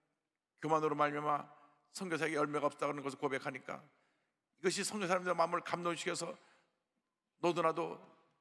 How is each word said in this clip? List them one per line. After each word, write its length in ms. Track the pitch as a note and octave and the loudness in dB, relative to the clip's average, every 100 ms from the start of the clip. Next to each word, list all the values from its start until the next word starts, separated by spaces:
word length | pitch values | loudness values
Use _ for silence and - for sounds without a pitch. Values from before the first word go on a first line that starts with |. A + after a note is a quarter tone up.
| _ _ _ _ _ _ | _ _ _ _ _ _
교만으로 340 | D3+ D#3 D#3 D3 | 2 4 4 2
말미암아 560 | D3 D3 D3+ C#3+ - - - _ _ | 2 2 0 0 -2 -16 -20 _ _
선교 260 | - F#3+ D#3 | -10 -4 0
사역에 180 | D#3 D3+ | 0 2
열매가 320 | D3 D3 C#3+ | 0 2 0
없다는 340 | - C#3+ C#3+ | 0 -2 -2
것을 160 | C#3 C3 | -4 -4
고백하니까 680 | C#3+ C3 C#3+ B2+ - - D3+ _ _ _ _ _ _ _ | -2 -2 -4 -8 -10 -12 -14 _ _ _ _ _ _ _
이것이 240 | F#3 E3+ | -2 -2
선교 240 | F#3+ G#3 F3 | -4 -2 0
사람들의 280 | F#3 F3+ E3+ | 0 2 2
마음을 260 | E3 E3+ | 2 2
감동시켜서 760 | - F3 F3 E3 F3+ E3 E3 - - _ _ _ _ _ _ _ _ - | -2 -2 -2 -2 -4 -4 -6 -8 -16 _ _ _ _ _ _ _ _ -2
너도나도 760 | E3+ E3 E3 D#3+ D#3+ - - - _ _ | 0 4 2 2 -4 -6 -14 -20 _ _